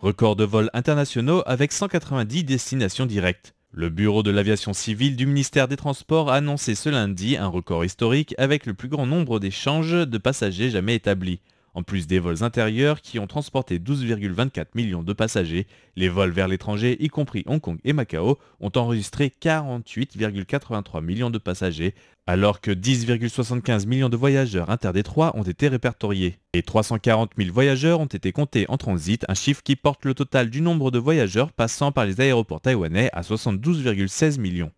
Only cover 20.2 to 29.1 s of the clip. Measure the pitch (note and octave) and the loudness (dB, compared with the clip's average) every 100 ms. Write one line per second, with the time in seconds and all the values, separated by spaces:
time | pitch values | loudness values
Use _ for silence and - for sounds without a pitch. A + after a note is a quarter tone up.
20.2 | G#2+ G2 F#2 C#3+ - A2 G2+ E2 D#2+ G2 | -4 -2 -4 -4 -4 -6 -6 -6 -4 -2
21.2 | A#2+ A2+ G2 F2+ F#2 D#2 F2 - _ _ | -2 -2 -4 -2 -2 -2 -4 -4 _ _
22.2 | - F2+ G2+ G2+ - F#2+ G#2+ C3 A#2 A#2+ | -2 4 4 2 -2 -2 2 2 2 0
23.2 | A#2 - A2+ B2 A#2+ A2+ G2 B2+ C3+ A#2 | 0 -2 -2 -2 0 0 0 0 0 2
24.2 | C3+ C3+ C3 F#2+ E2 A2+ G2+ F#2 G#2 - | 2 2 2 -2 -2 -2 0 -2 -2 0
25.2 | D#3+ - F#2+ - C#3+ B2+ B2 - G#2+ G2+ | 0 0 -4 0 0 2 -2 -4 -2 0
26.2 | F2+ F2 _ F2 - A2 G#2+ A2+ - A2 | 0 -2 _ -2 0 0 0 0 2 2
27.2 | A2+ - F#2+ F#2+ C#3 C3+ D3+ E3+ D3+ F#2+ | 2 -2 0 4 4 4 2 2 0 -2
28.2 | F#2+ - B2+ A#2+ G2 C3+ - F#2 D#2 | -4 -2 -2 0 0 -2 -2 -2 0